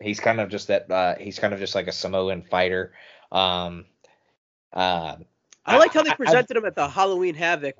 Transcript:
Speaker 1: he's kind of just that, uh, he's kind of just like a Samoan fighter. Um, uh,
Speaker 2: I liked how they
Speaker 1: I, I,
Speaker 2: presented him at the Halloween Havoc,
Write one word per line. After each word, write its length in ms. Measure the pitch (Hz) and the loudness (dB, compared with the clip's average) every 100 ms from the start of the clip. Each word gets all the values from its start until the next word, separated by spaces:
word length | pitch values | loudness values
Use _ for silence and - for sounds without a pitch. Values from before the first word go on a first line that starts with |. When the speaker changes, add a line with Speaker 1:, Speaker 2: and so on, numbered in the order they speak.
Speaker 1:
he's 200 | 104 104 | -8 -2
kind 200 | 120 113 | 0 0
of 100 | 98 | -2
just 180 | 101 - | -6 0
that, 220 | 98 - | -2 0
uh, 240 | 92 90 - | 0 0 -2
he's 200 | 98 92 | -6 -4
kind 160 | 104 | -4
of 60 | 98 | -2
just 140 | 95 | -4
like 120 | 98 90 | -4 -4
a 60 | |
Samoan 500 | - 95 95 95 90 | -6 -4 -2 -2 -4
fighter. 500 | - 90 92 92 90 - - - - | -2 0 0 -2 -6 -12 -20 -20 -6
Um, 540 | 92 92 90 87 87 - _ _ _ _ _ _ _ _ | 0 0 0 -6 -10 -16 _ _ _ _ _ _ _ _
uh, 440 | - 92 87 80 - - _ _ _ | -2 0 0 -4 -10 -18 _ _ _
Speaker 2:
I 140 | - 247 | 2 6
liked 160 | 330 | 6
how 80 | 311 | 6
they 80 | 311 | 2
Speaker 1:
I, 40 | |
I, 20 | 247 | 2
Speaker 2:
presented 400 | 240 240 247 233 | 4 4 4 -2
him 80 | |
at 100 | 208 | -2
the 140 | 165 143 | -2 -2
Halloween 460 | 135 196 185 185 | 2 2 2 -2
Havoc, 420 | 156 170 165 143 | 0 0 0 -4